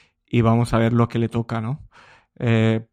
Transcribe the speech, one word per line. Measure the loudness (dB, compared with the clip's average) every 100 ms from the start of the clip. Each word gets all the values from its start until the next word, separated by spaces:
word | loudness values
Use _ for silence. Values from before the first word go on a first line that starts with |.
| _ _ -4
Y | 0
vamos | 2 2 0
a | 0
ver | 2
lo | 2 0
que | 0
le | -2
toca, | -4 -6 -6
¿no? | -6 -10 -12 -20 -20 -20 _ -6
Eh, | 0 2 2 0 -6